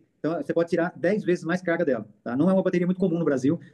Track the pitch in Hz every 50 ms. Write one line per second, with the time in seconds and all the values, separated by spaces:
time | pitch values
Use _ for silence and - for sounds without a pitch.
0 | _ _ _ _ - 151 170 160 143 - 160 165 170 - 185 165 165 175 - 131
1 | 135 175 214 214 - 175 175 175 - 156 180 185 185 175 165 170 170 143 123 110
2 | 107 - - _ _ 117 120 135 160 190 190 190 185 185 180 175 180 180 180 -
3 | 196 180 165 170 160 147 139 127 127 143 170 - - -